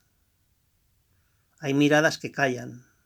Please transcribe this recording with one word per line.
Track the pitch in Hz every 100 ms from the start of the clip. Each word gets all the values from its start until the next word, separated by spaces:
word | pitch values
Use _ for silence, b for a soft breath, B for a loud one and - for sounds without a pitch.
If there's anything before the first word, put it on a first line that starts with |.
| _ _ _ _ _ _ _ _ _ _ _ _ _ _ _ _
Hay | 147
miradas | 139 147 147 160 -
que | 120
callan, | - 139 123 123 120 - _